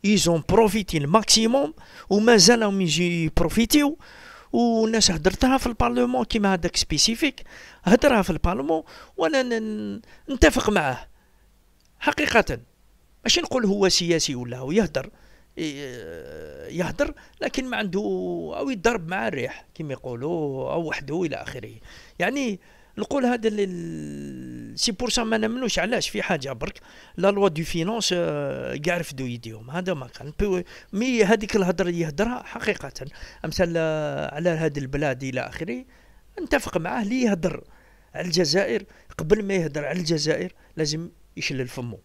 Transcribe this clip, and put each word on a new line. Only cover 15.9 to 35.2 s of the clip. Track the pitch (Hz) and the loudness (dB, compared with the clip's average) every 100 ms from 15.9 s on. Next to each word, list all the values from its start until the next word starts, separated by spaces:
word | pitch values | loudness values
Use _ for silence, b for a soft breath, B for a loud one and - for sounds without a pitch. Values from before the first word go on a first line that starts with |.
| 120 82 82 69 78 78 69 82 160 | -12 -14 -14 -14 -14 -16 -16 -10 -4
يهدر، | 175 - 285 - B B | -4 0 -2 -2 B B
لكن | 262 - 254 | -6 -4 -4
ما | 220 | -4
عنده، | 208 180 208 185 185 175 160 156 | -2 -2 -2 -2 -4 -6 -6 -6
أو | 277 | -4
يضرب | 240 190 233 160 | 0 2 0 -4
مع | 185 226 | -4 -4
الريح، | 139 123 - - | -4 -6 -8 -18
كيما | - 151 | -12 -10
يقولوا، | 131 123 117 143 175 151 135 131 | -8 -8 -8 -4 -4 -4 -4 -4
أو | 151 160 | -4 -4
وحده | - 139 156 | -6 -6 -4
إلى | 175 - | -2 -4
آخره. | - 131 113 110 B B B - | -8 -10 -12 -12 B B B -4
يعني، | 175 277 254 190 b b b - | -2 -2 -4 -4 b b b -10
نقول | - 285 247 | -2 0 2
هذا | 247 220 | 2 0
ال-، | 208 | 0
ال-، | 196 180 165 160 147 143 143 131 127 62 110 113 | -4 -4 -8 -8 -10 -10 -12 -12 -12 -14 -14 -4
سي | - | -2
بور | 190 247 | -2 -2
سا | 247 | -2
ما | 220 220 | 0 0
نمنوش. | 220 240 254 - | 0 -2 -4 -2
علاش؟ | 185 233 - | -2 -2 -2
في | 208 | -4
حاجة | - 170 139 | -2 -4 -4
برك، | 120 151 - B B B - | -8 -10 -10 B B B 0
لا | 190 | 2
لوا | 202 196 | 4 2
دو | 156 | 2
فينونس، | 165 170 165 233 196 180 | -4 -2 -2 -2 0 0
آه، | 170 147 139 131 127 131 | 0 -2 -4 -6 -6 -4
كاع | 151 175 | -2 -2
رفدوا | 165 131 131 | -4 -6 -6
يديهم. | 120 117 110 117 | -6 -10 -14 -8
هذا | 165 185 | -6 -4
ما | 156 123 | -4 -8
كان. | - 135 - | -14 -14 -4
بو-، | 208 185 175 B B | 0 0 -4 B B
مي | 196 254 240 | -2 0 4
هذيك | 196 220 214 220 | 6 4 4 2
الهضرة | 185 180 175 | 2 2 0
اللي | 170 | 0
يهدرها | 160 147 226 247 | -2 0 -2 -2
حقيقة، | - - - - 139 - - B B B | -10 -6 -4 -4 -6 -12 -14 B B B
أمثال، | - 165 175 165 | -8 0 2 2
آه، | 160 156 151 139 147 | 0 0 -2 -4 -6
على | 147 175 | -2 0
هذه | 160 160 143 | 2 0 -2
البلاد | 135 139 151 127 | -4 -2 -2 -2